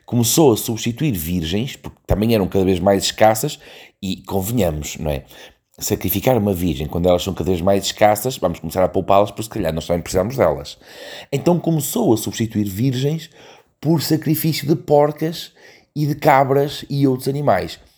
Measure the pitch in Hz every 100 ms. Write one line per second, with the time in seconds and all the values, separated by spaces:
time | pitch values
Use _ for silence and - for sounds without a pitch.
0 | - 120 110 - 147 104 - 110 117 120
1 | 156 92 80 90 78 101 123 - 73 -
2 | - 92 113 113 92 98 92 90 98 98
3 | - - 107 113 147 - - - - _
4 | 95 92 - 95 104 120 87 76 73 -
5 | 78 67 - - - _ _ - - 104
6 | 95 98 127 120 104 87 90 69 76 87
7 | 90 90 98 87 87 90 95 98 - -
8 | 104 107 127 131 90 82 82 92 90 98
9 | 92 98 104 - 113 113 82 80 80 87
10 | - 92 101 131 87 71 73 - - -
11 | - - - 143 170 175 165 160 139 240
12 | 196 110 - - 110 104 101 95 135 123
13 | 143 160 - - - - _ _ 143 165
14 | - 156 156 151 160 147 135 156 - 147
15 | 147 151 160 165 - _ - - _ 147
16 | 147 - 151 135 131 139 143 - - 139
17 | 139 123 143 143 139 95 87 - _